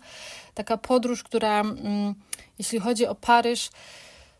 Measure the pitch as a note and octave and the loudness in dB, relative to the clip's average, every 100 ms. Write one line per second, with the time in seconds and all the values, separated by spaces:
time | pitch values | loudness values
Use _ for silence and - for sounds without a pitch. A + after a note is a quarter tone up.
0 | - - - - - - G#3 A3+ - B3+ | -10 -18 -18 -18 -14 -10 -4 -4 2 2
1 | A#3+ A#3+ - A3+ A3 G#3 G#3+ - G#3 G#3 | 2 -4 -4 0 2 2 0 -4 -4 -2
2 | G3+ G3+ _ - - - G3 A3+ G#3 A3+ | -2 -4 _ -10 -10 -8 -4 -2 -2 0
3 | A3+ G3+ - A#3+ A#3 A#3 - - - - | 0 0 4 6 4 -2 -6 -10 -20 -20
4 | - - - _ | -20 -20 -20 _